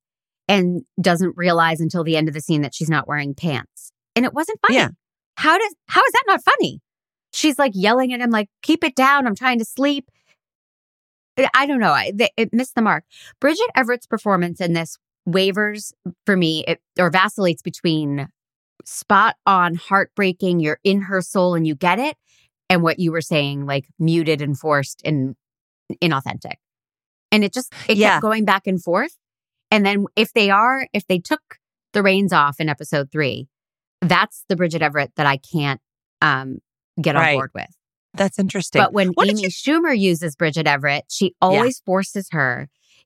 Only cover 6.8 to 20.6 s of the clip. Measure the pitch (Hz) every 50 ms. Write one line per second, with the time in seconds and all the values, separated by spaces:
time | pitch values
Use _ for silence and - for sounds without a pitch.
6.8 | _ _ _ _ _ _ _ _ _ _ - - - 311 254 - 277 269 196 185
7.8 | 190 202 240 254 262 247 254 240 247 240 226 214 208 _ _ _ - - 320 330
8.8 | 349 302 - - 262 269 277 285 262 233 196 - 254 254 247 233 220 - - -
9.8 | 277 285 285 277 - _ _ _ _ _ _ _ _ _ _ _ _ _ _ _
10.8 | _ _ _ _ _ _ _ _ _ _ - 254 269 - - 262 277 285 277 247
11.8 | 214 170 143 120 98 127 202 208 233 - - - 226 175 - 233 262 - - 247
12.8 | 220 202 165 156 - _ _ - - - - - - 285 320 392 466 466 - 262
13.8 | 254 226 247 240 - - 226 208 - 208 196 180 175 175 170 - 185 175 170 165
14.8 | 165 - - _ _ _ _ _ - 180 170 190 190 196 185 214 214 208 208 214
15.8 | - - - _ - 180 - _ - 214 196 185 170 160 160 156 - - 165 -
16.8 | _ _ - - 180 165 156 185 190 214 - 220 190 175 160 - - 175 165 -
17.8 | - 170 156 156 151 143 143 143 139 - _ _ _ _ _ _ _ _ _ _
18.8 | - - - - - - 208 196 214 226 - _ - 202 196 180 175 175 165 170
19.8 | - - 196 196 185 - - - 202 185 175 - 196 185 175 170